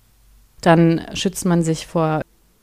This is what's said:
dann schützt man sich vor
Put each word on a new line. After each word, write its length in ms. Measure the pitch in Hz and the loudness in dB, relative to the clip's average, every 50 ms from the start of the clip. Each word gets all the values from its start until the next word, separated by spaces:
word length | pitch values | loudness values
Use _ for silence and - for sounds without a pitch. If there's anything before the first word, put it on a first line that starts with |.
| _ _ _ _ _ _ _ _ _ _ _ - | _ _ _ _ _ _ _ _ _ _ _ -4
dann 400 | - 180 165 160 165 165 165 160 - - - | 2 4 4 6 6 4 2 0 -4 -10 -10
schützt 320 | - - 196 180 - - | -6 -6 -6 -6 -4 -4
man 180 | 185 170 170 165 | -2 0 0 0
sich 240 | 160 160 156 - - | -2 -4 -6 -6 -8
vor 360 | - 175 160 156 156 156 - _ _ _ _ _ _ _ | -4 -2 -2 -2 -2 -4 -6 _ _ _ _ _ _ _